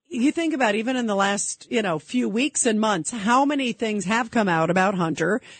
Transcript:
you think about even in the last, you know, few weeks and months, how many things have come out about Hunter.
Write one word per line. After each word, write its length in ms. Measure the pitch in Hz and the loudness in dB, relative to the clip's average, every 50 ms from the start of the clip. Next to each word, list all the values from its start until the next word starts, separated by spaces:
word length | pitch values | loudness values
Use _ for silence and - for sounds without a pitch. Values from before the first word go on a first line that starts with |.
| _ - | _ -10
you 220 | - - 233 294 - | -2 0 0 2 2
think 200 | 339 330 320 311 | 0 0 -2 0
about 220 | 262 262 214 202 | 0 2 0 0
even 220 | 226 220 247 262 254 | 0 -2 -2 -2 -2
in 80 | 240 | 0
the 100 | 220 202 | 0 0
last, 500 | 196 196 202 202 196 - - - - - - | 2 2 2 0 -2 -4 -6 -8 -12 -8 -4
you 100 | 254 233 | -2 -2
know, 160 | 208 190 165 156 | 0 0 -2 -4
few 300 | - - - 254 240 220 | -4 -4 -2 -2 0 0
weeks 380 | 190 226 277 302 - - - | 0 0 -2 -2 -2 0 0
and 140 | 233 214 214 | 0 2 2
months, 320 | 220 220 208 170 156 - | 2 2 0 0 -2 -4
how 340 | 247 226 185 220 240 262 277 | -6 -4 0 2 2 4 4
many 260 | 277 294 277 269 240 | 2 0 0 -2 -4
things 320 | 220 - 233 220 214 208 180 | -4 -4 -4 -4 -2 -2 -2
have 260 | 180 202 233 247 233 | -2 -2 -2 -2 0
come 200 | - 240 208 185 | 0 0 2 2
out 200 | 170 160 165 165 | 2 2 2 2
about 260 | 170 185 185 196 208 | 2 2 2 2 2
Hunter. 440 | 180 180 165 160 - 165 170 208 247 - - - - | 0 0 -2 0 0 0 0 0 -2 -4 -8 -20 -20